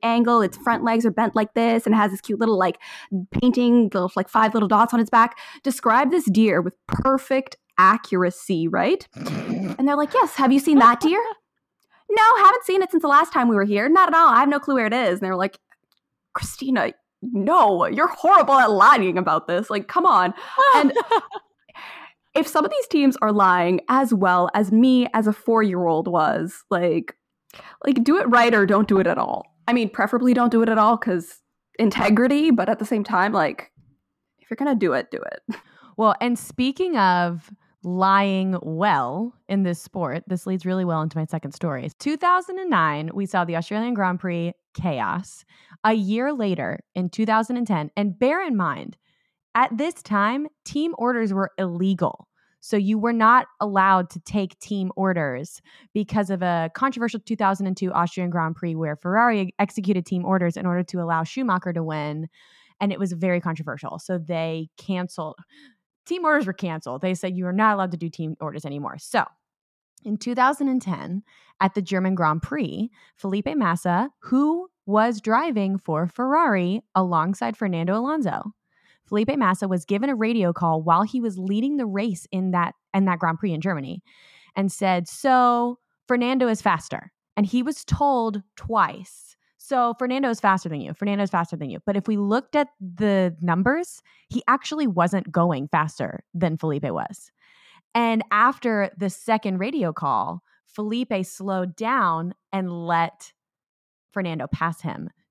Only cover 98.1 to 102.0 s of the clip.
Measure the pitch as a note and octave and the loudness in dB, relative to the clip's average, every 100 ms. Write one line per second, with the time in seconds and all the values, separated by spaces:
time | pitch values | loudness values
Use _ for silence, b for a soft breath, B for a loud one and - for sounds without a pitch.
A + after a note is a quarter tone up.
98.1 | A3+ - G#3 A#3+ C4+ A#3+ G#3+ G3 - F#3+ | 0 0 2 2 0 -2 -2 -2 -4 -8
99.1 | - - A3 G#3 F#3 G#3 D4 F3 D#3 D3 | -6 -2 -2 -2 -4 -4 -4 -4 -4 -2
100.1 | A#2 F#2 F3 _ _ _ - G#3+ A#3 B3+ | -2 -4 -8 _ _ _ -10 -6 -6 -4
101.1 | G3+ F#3 - F#3+ F#3+ F3+ D#3+ A3 C4 | -4 -6 -8 -6 -4 -6 -6 -4 0